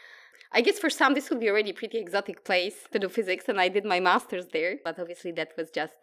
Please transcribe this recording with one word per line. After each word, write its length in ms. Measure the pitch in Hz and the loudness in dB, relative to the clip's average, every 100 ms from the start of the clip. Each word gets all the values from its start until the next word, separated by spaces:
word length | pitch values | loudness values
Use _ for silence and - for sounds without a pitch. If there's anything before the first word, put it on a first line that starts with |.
| - - - - - | -20 -20 -20 -20 -2
I 100 | - | 2
guess 200 | 247 - | 4 2
for 100 | 311 | 0
some, 240 | - 277 | 4 4
this 160 | 285 277 | 4 0
would 100 | 254 | -2
be 100 | 226 | 2
already 200 | 208 214 | 2 0
a 40 | |
pretty 240 | - 220 233 | -4 -6 -6
exotic 460 | 185 196 202 - | -2 -4 -4 -10
place 300 | - 185 185 208 - | 0 0 0 -6 -4
to 80 | - | -2
do 100 | 190 | -2
physics, 360 | - 185 185 - | -2 -2 -2 -2
and 120 | 196 | 0
I 80 | 180 | 2
did 160 | 196 | 2
my 160 | 202 180 | 0 2
master's 460 | 180 190 - 190 - | 4 2 0 -8 -4
there. 260 | 160 170 285 | -2 -2 -4
But 160 | 170 160 | -8 -8
obviously, 320 | 170 175 180 | -10 -10 -8
that 200 | 165 160 - | -6 -6 -6
was 140 | 160 | -6
just, 280 | - 160 - | -4 -6 -8